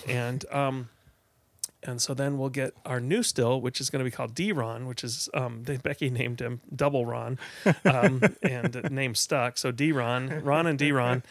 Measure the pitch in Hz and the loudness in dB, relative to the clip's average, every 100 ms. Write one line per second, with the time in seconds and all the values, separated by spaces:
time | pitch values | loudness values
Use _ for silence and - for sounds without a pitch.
0 | - 123 120 131 - 143 135 131 120 _ | -4 -2 -2 -4 -4 0 0 -2 -8 _
1 | _ _ _ _ _ _ - _ - 120 | _ _ _ _ _ _ -12 _ -8 -4
2 | - 131 139 139 135 135 127 - - 127 | -2 -2 -2 0 -2 -2 -4 -6 -6 -2
3 | 127 220 233 - 117 131 123 - 131 139 | 0 2 2 2 2 2 0 -4 -2 -2
4 | 127 - 117 120 202 156 113 117 127 123 | -2 -4 -6 -2 -2 0 -2 -4 -8 -8
5 | 120 123 - 143 127 113 123 131 151 143 | -6 -6 -4 -2 -2 -4 -6 -4 -4 -2
6 | 135 123 120 120 120 120 - 131 147 139 | -2 0 -2 -2 -4 -6 -6 0 2 2
7 | 117 117 117 131 - - 202 - 185 131 | 0 -2 -4 -6 -8 0 2 4 4 6
8 | 127 131 180 - - 123 120 123 156 135 | 6 6 4 4 -2 0 -2 -2 -4 -2
9 | 131 110 - 143 120 - 131 120 151 139 | 0 0 0 0 0 0 -2 2 2 2
10 | 117 123 131 156 139 151 165 143 147 135 | 2 0 -2 -2 2 4 4 2 4 4
11 | 120 127 - | 4 2 0